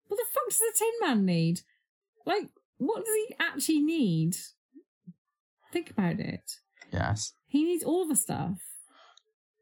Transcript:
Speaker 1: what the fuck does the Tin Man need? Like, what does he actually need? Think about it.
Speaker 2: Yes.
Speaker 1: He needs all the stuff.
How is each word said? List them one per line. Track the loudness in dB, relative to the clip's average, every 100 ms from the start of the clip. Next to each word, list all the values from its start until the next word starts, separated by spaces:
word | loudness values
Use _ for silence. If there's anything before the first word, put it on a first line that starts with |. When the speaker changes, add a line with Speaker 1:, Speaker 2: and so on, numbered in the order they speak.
| _
Speaker 1:
what | -4
the | 0
fuck | -2 0
does | 0
the | 2 2
Tin | 0 0 0
Man | 2 4
need? | 4 2 0 -6 _ _ _ _ _ -2
Like, | -2 -2 _ _ _
what | -2 0
does | 2 0
he | 0 -2
actually | -2 0 0 2
need? | 2 2 2 4 2 0 -8 -20 _ -20 _ _ -20 -20 _ _ _ _ _
Think | -8 -4
about | 0 0 0
it. | -4 -8 -12 -18 _ _ -8
Speaker 2:
Yes. | -4 -2 -2 -4 -10 _
Speaker 1:
He | 2
needs | 2 0
all | 0 0 2
the | 0
stuff. | 0 -4 -4 -6 -10 -18 -20 -20 -20 _ _ _ _ _